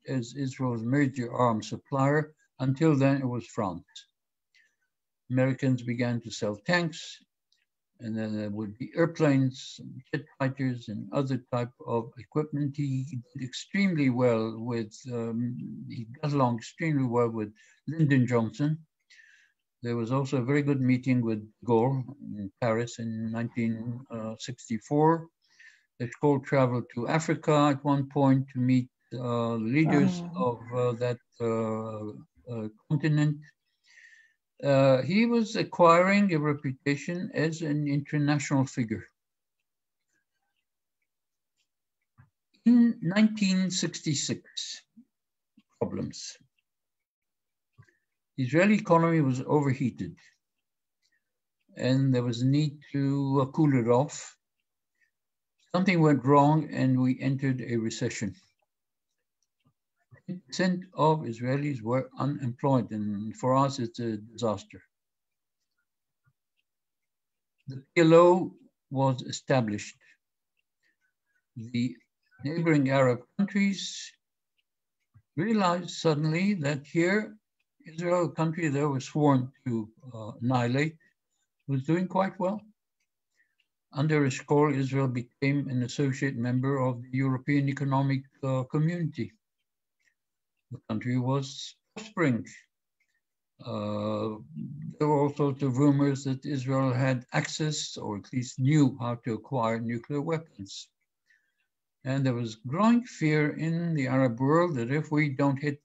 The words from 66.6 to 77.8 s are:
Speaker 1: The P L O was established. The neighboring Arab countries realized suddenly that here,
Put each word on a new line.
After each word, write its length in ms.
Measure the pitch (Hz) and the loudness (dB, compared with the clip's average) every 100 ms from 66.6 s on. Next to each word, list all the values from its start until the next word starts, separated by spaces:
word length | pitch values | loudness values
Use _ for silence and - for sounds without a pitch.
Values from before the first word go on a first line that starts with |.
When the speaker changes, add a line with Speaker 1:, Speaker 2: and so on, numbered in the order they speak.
| _ _ _ _ _ _ _ _ _ _ - | _ _ _ _ _ _ _ _ _ _ -16
Speaker 1:
The 160 | 131 - | -16 -4
P 80 | - | 4
L 120 | 160 | 8
O 420 | 165 175 180 160 - _ _ - | 10 10 6 2 -8 _ _ -8
was 320 | 135 135 127 | -2 0 0
established. 760 | - - - 135 110 104 - - _ _ _ _ _ _ _ _ _ _ _ _ _ _ _ - | -6 -8 0 0 0 -4 -8 -18 _ _ _ _ _ _ _ _ _ _ _ _ _ _ _ -16
The 360 | 113 123 127 - _ _ _ - 135 | -6 -2 -2 -4 _ _ _ -10 -6
neighboring 440 | 165 165 151 135 | -2 2 4 4
Arab 300 | 135 131 120 - - | 4 4 2 -4 -4
countries 800 | 196 202 202 180 - - - - _ _ _ _ _ _ _ _ _ - _ - | -2 2 0 0 -8 -12 -16 -20 _ _ _ _ _ _ _ _ _ -20 _ -4
realized 540 | 202 214 185 180 170 | 0 2 2 0 -4
suddenly 640 | - 165 147 156 160 196 202 143 | -2 0 2 0 0 0 0 -2
that 200 | 143 - | -4 -4
here, 500 | 170 170 208 214 - _ _ _ _ | 0 2 2 -2 -12 _ _ _ _